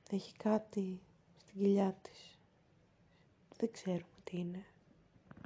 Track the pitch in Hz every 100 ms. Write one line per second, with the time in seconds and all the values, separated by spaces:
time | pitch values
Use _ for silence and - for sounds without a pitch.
0 | - 196 - - 220 214 214 - 190 185
1 | - _ _ - - 196 202 196 190 190
2 | - - - - _ _ _ _ _ _
3 | _ _ _ _ _ - 226 - - 175
4 | 170 - - 175 175 180 - _ _ _
5 | _ _ - -